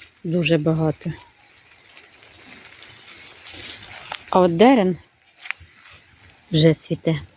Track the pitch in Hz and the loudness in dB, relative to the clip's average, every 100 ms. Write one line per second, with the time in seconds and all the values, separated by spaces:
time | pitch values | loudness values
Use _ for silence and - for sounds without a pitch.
0 | - _ 170 175 156 165 156 160 160 - | -20 _ -4 -2 2 0 2 0 0 -4
1 | 170 156 - _ - - - - - - | -8 -12 -14 _ -20 -20 -20 -20 -20 -20
2 | - - - - - - - - - - | -20 -20 -20 -20 -20 -20 -20 -20 -20 -20
3 | - - - - - - - - - - | -20 -20 -20 -18 -16 -14 -14 -14 -16 -18
4 | - - - 185 180 170 233 262 185 175 | -14 -16 -2 2 4 6 6 6 4 -2
5 | - _ _ _ - - - - - - | -8 _ _ _ -16 -16 -18 -20 -20 -20
6 | _ - - - - 160 160 156 - 160 | _ -20 -20 -20 -4 2 4 2 -2 -6
7 | - 156 - | -4 -4 -6